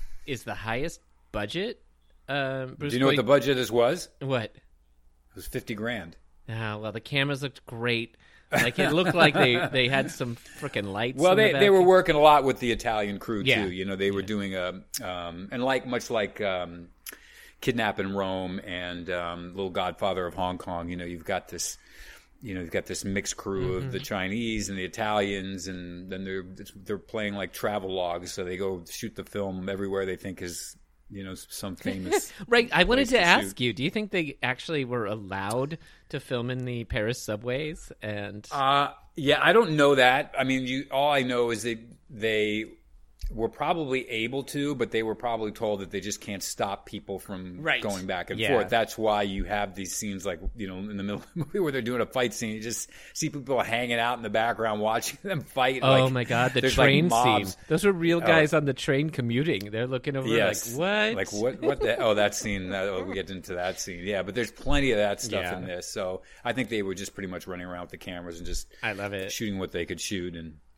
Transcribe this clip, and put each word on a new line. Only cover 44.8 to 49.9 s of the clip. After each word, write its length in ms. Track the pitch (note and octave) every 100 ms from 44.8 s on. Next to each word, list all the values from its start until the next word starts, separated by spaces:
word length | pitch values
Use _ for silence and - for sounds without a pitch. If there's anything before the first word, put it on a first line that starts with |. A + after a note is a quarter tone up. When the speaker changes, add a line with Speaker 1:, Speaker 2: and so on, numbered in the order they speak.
| A2
Speaker 2:
they 120 | A2+
were 120 | A2 G#2
probably 380 | A#2+ A2+ G#2+
told 260 | - A2 G2+
that 100 | F#2
they 120 | G2
just 180 | G2 -
can't 240 | - G2
stop 420 | - - G#2 G2+ -
people 320 | G#2+ - F#2+
from 440 | - F#2+ F#2 F2+
Speaker 1:
Right. 200 | D#3 B2+
Speaker 2:
going 240 | A2+ F#2+ F#2+
back 240 | F#2 F2
and 80 | G#2
Speaker 1:
Yeah. 120 | G#2+
Speaker 2:
forth. 180 | A#2 F#2+
That's 300 | A#2 G#2+ -
why 240 | A2 G#2
you 240 | G2+ G2 F2
have 280 | G#2 G2+
these 220 | F#2+ F2+